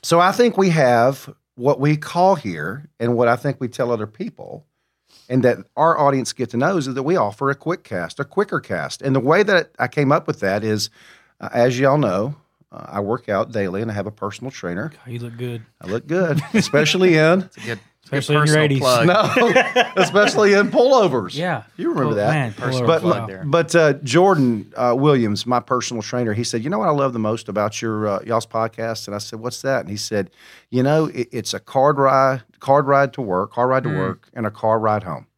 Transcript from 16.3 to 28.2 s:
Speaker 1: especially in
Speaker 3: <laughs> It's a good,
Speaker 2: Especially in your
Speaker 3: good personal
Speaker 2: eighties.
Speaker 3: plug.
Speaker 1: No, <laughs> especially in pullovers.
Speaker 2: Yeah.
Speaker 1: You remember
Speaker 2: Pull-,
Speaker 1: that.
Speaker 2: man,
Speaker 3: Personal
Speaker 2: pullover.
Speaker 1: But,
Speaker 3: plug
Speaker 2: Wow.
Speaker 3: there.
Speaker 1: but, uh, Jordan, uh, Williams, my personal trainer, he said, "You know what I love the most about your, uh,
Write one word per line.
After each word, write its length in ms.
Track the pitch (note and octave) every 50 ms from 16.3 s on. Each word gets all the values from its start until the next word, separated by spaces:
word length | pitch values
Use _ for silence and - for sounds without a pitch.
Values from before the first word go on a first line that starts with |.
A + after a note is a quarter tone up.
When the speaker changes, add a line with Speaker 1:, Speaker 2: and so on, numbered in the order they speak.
| D3+ E3 C#3+ - -
Speaker 1:
especially 640 | A3+ F3+ - - C#3 D#3 D#3 - F#3+ F#3 F#3 E3+
in 240 | D#3 D#3 D#3+ F3 F#3+
Speaker 3:
<laughs> 20 | F#3
It's 140 | - _
a 40 | -
good, 200 | A2+ A#2+ A#2 G#2 - _ _ _ _ -
Speaker 2:
Especially 260 | - C#3 C3+ - D3
in 100 | D3 D3+
your 0 |
Speaker 3:
good 60 | D3+ D3+
personal 120 | D3+ D#3
Speaker 2:
eighties. 140 | D3+ C#3 C3+
Speaker 3:
plug. 260 | B2+ C3 B2+ A#2+ A#2
Speaker 1:
No, 840 | E3+ F3 G#3 G#3 D3 - B3+ A#3 A#3+ - B3+ A#3+ - - B3 A#3 - -
<laughs> 60 | F#3+ F#3
especially 520 | - - G3 G#3 G#3 G#3 - G#3+ G3+ G3+
in 160 | G3 G#3 G3
pullovers. 640 | F3+ C#4 A#3 C4 C#4 B3+ G#3+ F3+ C#3 B2 G2+ F2 -
Speaker 2:
Yeah. 300 | C#3 E3 F#3 E3 A#2+ G#2+ _ _
Speaker 1:
You 120 | - F3+ E4
remember 200 | E4+ G3 C3+ A#2
Speaker 2:
Pull-, 40 | A2
Speaker 1:
that. 140 | G#2 G2+ A2 C#3+
Speaker 2:
man, 200 | D3+ C3+ A#2 G#2+
Speaker 3:
Personal 300 | - B2 B2 C3 B2+ B2
Speaker 2:
pullover. 20 |
Speaker 1:
But, 140 | A#2 E3 D#3+ -
Speaker 3:
plug 180 | F3 F3 -
Speaker 2:
Wow. 60 | A2+
Speaker 3:
there. 160 | G#2 F#2+ F#2+ D#3
Speaker 1:
but, 280 | D3+ C#3+ E3+ E3 D#3 -
uh, 180 | E3+ E3 D3+ - - D3+
Jordan, 680 | C3+ A2+ E3 F3+ G3 F#3+ D#3+ C3+ B2 A#2 G#2+ F#2+ - -
uh, 180 | - A#2+ B2 A#2+ B2+
Williams, 480 | C3+ D3+ D3 C3 A#2 G#2+ G#2 G2 -
my 140 | A#2 B2 A#2+
personal 420 | A#2 - C3 B2 A2+ - B2 A2+ G#2
trainer, 300 | - - B2 B2 A2+ G#2
he 100 | G#2 A#2+
said, 220 | A#2 - A#2 A2+
"You 60 | C#3
know 80 | F#3 A3
what 100 | G#3+ F3+
I 40 | D3+
love 200 | C#3+ C#3 C3+ B2
the 60 | A#2
most 320 | G#2+ G#2+ A2 A2+ - -
about 320 | G2 G2+ G#2 G#2 G#2 - -
your, 260 | A2+ A2 G#2+ G#2+ G#2
uh, 120 | G2+ G2